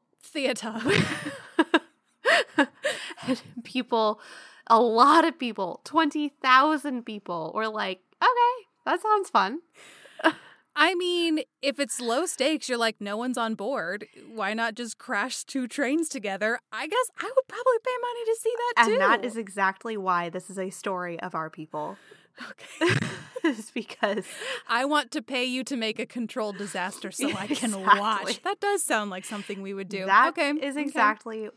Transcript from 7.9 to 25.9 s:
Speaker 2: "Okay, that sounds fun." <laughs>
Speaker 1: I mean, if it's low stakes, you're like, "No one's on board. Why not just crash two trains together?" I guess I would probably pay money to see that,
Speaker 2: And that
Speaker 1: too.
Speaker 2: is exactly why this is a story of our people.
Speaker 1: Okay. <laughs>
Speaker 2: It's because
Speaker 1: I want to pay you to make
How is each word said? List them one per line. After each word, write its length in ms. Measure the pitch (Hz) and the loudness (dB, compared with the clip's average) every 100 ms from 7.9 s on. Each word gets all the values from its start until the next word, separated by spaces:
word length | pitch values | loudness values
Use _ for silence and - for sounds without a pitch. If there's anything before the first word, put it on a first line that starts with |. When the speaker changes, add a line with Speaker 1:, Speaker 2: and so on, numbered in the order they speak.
| 180 _ _ | -6 _ _
Speaker 2:
"Okay, 460 | - 480 480 508 - _ - | 4 6 4 2 -10 _ -2
that 160 | 359 | 0
sounds 280 | 427 427 370 | 4 2 4
fun." 300 | 214 190 311 - - - - - - | 2 2 -2 -12 -20 -20 -20 -20 0
<laughs> 100 | 320 - - - _ 302 | 0 0 -8 -20 _ 2
Speaker 1:
I 200 | 320 349 | 2 4
mean, 460 | 359 349 339 311 - _ | 0 0 2 0 -2 _
if 180 | 277 277 | -4 -2
it's 220 | 262 - | -4 -2
low 240 | 240 247 349 | -2 0 -2
stakes, 420 | - 269 311 - | 0 0 0 -2
you're 80 | 240 | 0
like, 220 | 226 - | 0 -2
"No 180 | 202 208 | -6 -4
one's 200 | 254 240 | -2 -2
on 160 | 226 220 | -2 -2
board. 520 | 202 262 165 208 - - - | -4 -2 -4 -8 -10 -18 -14
Why 200 | 226 196 | -4 -4
not 220 | 220 233 214 | -2 -4 -4
just 220 | 233 - | -10 -10
crash 460 | - 208 247 - | -6 -4 -2 -6
two 240 | - 269 247 | -6 -6 -4
trains 420 | - 262 311 320 | -2 0 0 -2
together?" 500 | 262 196 190 214 240 - | -4 -6 -2 -2 -2 -6
I 160 | 220 311 | -10 -2
guess 240 | 480 508 - | -2 -2 -4
I 60 | 440 539 | -2 0
would 120 | - | -2
probably 300 | 427 508 466 508 | 0 2 2 0
pay 60 | 494 | -2
money 240 | 480 480 440 | -4 -4 -2
to 100 | 453 | 0
see 120 | 453 466 | 0 -2
that, 160 | 480 466 440 | 0 4 4
Speaker 2:
And 120 | 480 | 4
that 200 | 427 226 | 4 2
Speaker 1:
too. 60 | 233 | 0
Speaker 2:
is 100 | 226 | -6
exactly 600 | 196 202 190 190 226 214 | -8 -2 -2 -2 -8 -4
why 320 | 185 175 170 | 0 0 -2
this 200 | 180 - | -6 -8
is 80 | 190 | -8
a 120 | 190 | -8
story 500 | - 202 180 175 165 | -6 -6 -4 -6 -8
of 160 | 180 170 | -6 -6
our 140 | 160 | -8
people. 480 | - 156 151 156 202 - - _ - 247 | -10 -10 -8 -8 -10 -20 -20 _ -18 -18
Speaker 1:
Okay. 460 | - - - 339 - | -16 -20 0 2 2
<laughs> 60 | - 381 - - 320 | -2 -8 -12 -2 -2
Speaker 2:
It's 260 | 220 - | -2 -6
because 520 | 240 - - 208 214 - - 539 508 - | -10 -10 -4 -2 -2 -6 -10 -8 -8 -2
Speaker 1:
I 160 | 233 277 | -2 2
want 260 | 302 - | 0 0
to 100 | 302 | -6
pay 220 | 226 262 | -4 -4
you 220 | 254 254 233 | -2 -4 -4
to 100 | 262 | -4
make 240 | 220 | -4